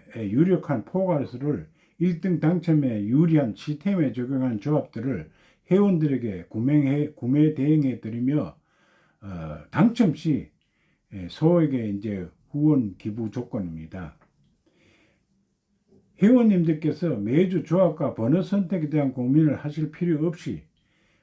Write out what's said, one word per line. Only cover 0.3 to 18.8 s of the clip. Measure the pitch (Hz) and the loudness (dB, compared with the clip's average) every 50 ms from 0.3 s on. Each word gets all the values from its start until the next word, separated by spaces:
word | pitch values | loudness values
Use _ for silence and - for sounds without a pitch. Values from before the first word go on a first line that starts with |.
| 104 135 170 190 180 156 - - 139 107 - | 2 2 2 2 2 0 0 -4 -4 -6 -4
포괄수를 | - - 190 190 180 165 139 113 - 123 120 139 147 131 90 78 - _ _ _ _ _ | -4 -4 -2 0 0 0 -2 -2 -6 -8 -6 -6 -4 -4 -6 -8 -14 _ _ _ _ _
일 | - 170 185 170 160 | -2 -2 -2 -2 -2
등 | - 190 170 135 | -2 -2 0 0
당첨에 | 156 160 185 170 - 165 160 151 139 127 110 104 101 | 2 0 0 0 0 2 2 2 2 0 -2 -2 -2
유리한 | 107 123 151 175 165 160 147 131 107 101 | 2 2 4 4 4 4 2 2 0 -4
시스템에 | - - 151 147 - - 202 202 175 147 120 | -8 -8 -8 -8 -4 -2 -2 0 0 0 -2
적용한 | 107 123 120 127 139 131 131 127 113 101 | -2 -4 -4 -4 -2 -2 -2 -2 -2 -4
조합들을 | - 143 151 139 131 - _ 110 117 139 120 85 76 - _ _ _ _ _ _ _ _ | -2 0 0 0 -2 -4 _ -8 -6 -4 -6 -6 -8 -12 _ _ _ _ _ _ _ _
회원들에게 | 175 202 202 202 180 156 156 143 135 120 117 107 92 87 - - | 4 4 4 4 4 2 2 0 0 0 -2 -4 -6 -8 -12 -10
구매해, | - 110 120 139 151 147 139 131 143 147 147 147 | -6 -2 0 2 4 4 4 2 0 0 -2 -4
구매 | - - 120 123 139 147 151 156 156 | -6 -6 -2 0 2 4 4 2 2
대행해 | - 139 151 156 151 139 131 113 104 | 0 0 2 2 4 2 0 -2 -4
드리며, | - 110 113 117 123 131 147 147 101 80 - _ _ _ _ _ _ _ _ _ _ _ _ _ | -8 -8 -6 -2 -2 0 0 0 -2 -4 -10 _ _ _ _ _ _ _ _ _ _ _ _ _
어, | 104 101 92 82 80 78 76 73 - - | -14 -12 -10 -10 -10 -10 -12 -12 -14 -6
당첨 | - 135 196 233 233 - 220 165 - | 2 2 2 4 4 2 2 2 0
시, | - - 160 135 104 - - _ _ _ _ _ _ _ _ _ _ _ _ 104 | -2 -2 -2 -2 -2 -4 -10 _ _ _ _ _ _ _ _ _ _ _ _ -14
예, | 95 90 87 | -12 -12 -12
소액의 | - - 156 165 175 175 160 135 131 120 113 104 101 | -6 0 2 2 4 4 2 2 0 -2 -2 -4 -4
이제 | 101 107 110 101 92 87 - - _ _ _ | -6 -6 -6 -6 -6 -8 -12 -14 _ _ _
후원 | - 147 147 156 147 135 113 98 92 | -4 0 2 4 4 2 0 -2 -6
기부 | - - 110 104 117 113 101 | -8 -10 -8 -6 -6 -8 -6
조건입니다. | - 127 120 - - 110 92 85 80 80 78 78 - 92 85 76 - _ _ _ _ _ _ _ _ _ _ _ _ _ _ _ _ _ _ _ _ _ _ _ _ _ _ _ _ _ _ _ _ _ _ _ _ _ _ _ _ - | -6 -8 -8 -6 -8 -8 -6 -8 -10 -12 -14 -14 -12 -12 -12 -14 -16 _ _ _ _ _ _ _ _ _ _ _ _ _ _ _ _ _ _ _ _ _ _ _ _ _ _ _ _ _ _ _ _ _ _ _ _ _ _ _ _ 2
회원님들께서 | 185 226 254 240 233 214 190 175 160 165 156 156 170 147 - - 175 160 127 | 4 6 6 6 6 4 4 4 4 2 0 0 -2 -2 -2 -2 -2 -2 -2
매주 | 104 101 110 131 170 190 175 190 170 - | -2 -2 0 2 2 2 2 0 -4 -2
조합과 | - 160 190 180 165 156 - 147 117 - | 0 2 2 2 2 2 -2 -4 -4 -4
번호 | - 113 123 156 190 | -2 0 2 2 2
선택에 | 170 - 202 202 185 - 196 175 | 0 0 -2 -2 -2 -2 -2 -4